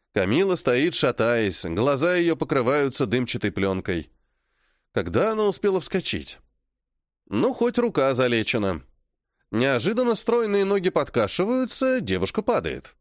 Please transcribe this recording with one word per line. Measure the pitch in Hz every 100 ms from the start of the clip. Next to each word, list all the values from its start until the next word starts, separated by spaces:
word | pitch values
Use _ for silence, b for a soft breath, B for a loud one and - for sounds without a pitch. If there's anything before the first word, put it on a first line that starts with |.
| _
Камила | 104 95 135 196 175
стоит, | - 123 165
шатаясь, | - 135 - 113 117 104 90
глаза | 85 85 131 139 165 180
ее | 170
покрываются | 151 139 139 117 147 139 - 120
дымчатой | 123 120 117 104
пленкой. | 101 95 95 98 87 - _ _ _ _ _ _ _ _
Когда | - 87 104 208
она | 214
успела | 208 - 208 190
вскочить? | - 185 - 85 73 - _ _ _ _ _ _ _ _ -
Ну, | 104 220
хоть | 254 240 240
рука | 240 151 135
залечена. | 123 127 117 107 117 98 82 - _ _ _ _ _ -
Неожиданно | 110 135 127 139 226 240
стройные | 226 - 233 220 202
ноги | 196 202 175
подкашиваются, | 160 139 120 101 - 196 254 254 - 262 254
девушка | 151 185 190 -
падает. | 208 202 80 64 - _